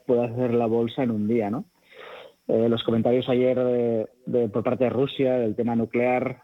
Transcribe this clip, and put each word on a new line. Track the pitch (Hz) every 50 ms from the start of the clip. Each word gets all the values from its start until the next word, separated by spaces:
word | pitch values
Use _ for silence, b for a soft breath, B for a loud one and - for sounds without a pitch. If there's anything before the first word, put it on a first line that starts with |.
| _
pueda | - 127 120 120
hacer | 120 113 120 127 123 117
la | 120 120
bolsa | 113 113 117 117 117 - - 135
en | 120
un | 117 107 104
día, | 104 117 120 107 101
¿no? | 104 143 214 _ _ B B B B B B B B B B B B B _
Eh, | - - 113 113 117
los | 117 113 -
comentarios | - 113 113 110 123 120 127 127 -
ayer | 127 123 127 127 127 123
de, | 127 123 123 120 120 117 117 110 107 - _ _ -
de, | - 120 123 120 110
por | 101 120 104
parte | 123 117 95 131
de | 117
Rusia, | 107 113 135 139 - - 139 127 127 127
del | 120 110 107
tema | - 117 117 117
nuclear, | 113 113 110 - 120 120 123 127 127 123 123 123 -